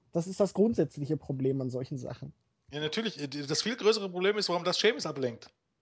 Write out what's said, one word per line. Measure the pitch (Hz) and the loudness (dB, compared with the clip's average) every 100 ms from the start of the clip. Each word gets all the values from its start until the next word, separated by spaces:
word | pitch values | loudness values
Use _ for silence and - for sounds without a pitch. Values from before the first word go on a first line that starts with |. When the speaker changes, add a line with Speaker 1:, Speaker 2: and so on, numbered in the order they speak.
| _ | _
Speaker 1:
das | 175 170 | -4 -2
ist | 190 | 2
das | 196 | 2
grundsätzliche | - 214 - 156 - 143 151 | 4 4 4 0 0 -4 -4
Problem | - 135 135 135 | -4 -2 0 0
an | 131 | -2
solchen | 123 131 139 | -4 -6 -8
Sachen. | 127 127 139 - _ _ _ | -8 -10 -14 -18 _ _ _
Speaker 2:
Ja, | 147 | -6
natürlich. | 151 214 220 156 | -4 -2 -4 -4
Äh, | 143 | -6
das | 143 143 151 | -6 -2 -2
viel | 208 254 | -2 2
größere | 196 220 196 | 4 4 0
Problem | 180 190 214 | 0 0 2
ist, | 190 | 0
warum | 175 | 0
das | 175 170 | 0 2
Sheamus | 214 277 170 | 4 2 -2
ablenkt. | 139 127 113 - _ _ _ | -2 -2 -4 -14 _ _ _